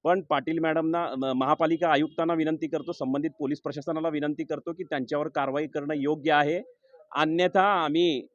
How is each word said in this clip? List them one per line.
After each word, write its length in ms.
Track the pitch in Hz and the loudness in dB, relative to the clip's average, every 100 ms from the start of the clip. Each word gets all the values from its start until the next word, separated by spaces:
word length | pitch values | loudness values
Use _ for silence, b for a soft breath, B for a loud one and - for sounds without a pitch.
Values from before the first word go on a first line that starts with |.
पण 180 | 160 185 | 2 0
पाटील 380 | 165 143 147 165 | 2 -2 0 -2
मॅडमना, 480 | 160 160 160 170 165 131 | 0 2 0 -2 -2 -4
म-, 140 | 135 127 | -2 0
महापालिका 540 | 131 156 160 160 170 | 2 2 2 2 4
आयुक्तांना 440 | 147 151 - 165 | 2 2 0 0
विनंती 340 | 165 160 160 160 | 2 0 -2 -2
करतो, 240 | 156 139 | -4 -6
संबंधित 380 | 170 131 139 156 135 | -6 -2 -2 -2 -4
पोलीस 220 | 139 143 | -6 -4
प्रशासनाला 480 | 147 143 165 160 160 | -6 -6 -4 -2 -2
विनंती 340 | 151 147 151 | -2 -2 -4
करतो 300 | 156 151 - | -6 -6 -6
की 100 | 170 | -10
त्यांच्यावर 440 | 175 143 123 147 151 | -6 -6 -2 -4 -2
कारवाई 400 | 147 139 139 151 | -2 -2 -2 -4
करणं 260 | 151 143 | -6 -4
योग्य 380 | 151 139 156 143 | -2 -2 0 2
आहे, 300 | 147 147 175 247 _ b b _ 143 | 2 2 -2 -6 _ b b _ -2
अन्यथा 460 | 156 165 180 196 | 0 2 4 4
आम्ही 680 | 190 190 151 160 175 135 - | 4 2 0 2 2 0 -6